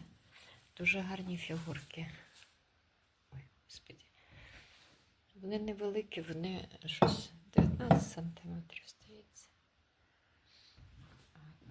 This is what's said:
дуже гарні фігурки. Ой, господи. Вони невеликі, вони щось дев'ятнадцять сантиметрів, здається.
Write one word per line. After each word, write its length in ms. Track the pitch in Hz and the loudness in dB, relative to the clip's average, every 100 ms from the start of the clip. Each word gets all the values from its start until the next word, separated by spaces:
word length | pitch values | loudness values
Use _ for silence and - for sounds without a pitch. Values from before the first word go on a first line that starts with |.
| - - - - - - - - | -10 -20 -20 -20 -20 -20 -20 0
дуже 220 | 175 196 | 2 2
гарні 380 | 185 190 185 175 | 0 -4 -4 -4
фігурки. 720 | - 160 165 - - - 165 - - - - - _ _ _ _ _ _ _ | -2 -4 -2 -6 -6 -8 -8 -10 -18 -20 -20 -20 _ _ _ _ _ _ _
Ой, 100 | - - - _ | -18 -18 -20 _
господи. 400 | - - - - - - - - - - - - - - _ _ 202 | -20 -20 -20 -20 -20 -20 -20 -20 -20 -20 -20 -20 -20 -20 _ _ -10
Вони 240 | 190 214 | -2 -2
невеликі, 640 | 214 202 208 208 208 - | 0 0 0 0 -2 -6
вони 460 | 165 160 180 180 - - 160 | -4 -2 -2 -2 -8 -10 -6
щось 460 | - - - - - - - | 6 6 6 -4 -14 4 8
дев'ятнадцять 560 | - - 240 170 - | 8 6 8 8 8
сантиметрів, 720 | - 170 - 170 170 165 - - | -2 -6 -6 -8 -8 -8 -14 -16
здається. 640 | - 208 214 208 - - - _ _ _ _ _ _ _ - - - - - - - - - - - 151 - - | -20 -20 -20 -20 -20 -20 -20 _ _ _ _ _ _ _ -20 -20 -20 -20 -20 -20 -20 -20 -20 -20 -20 -20 -20 -10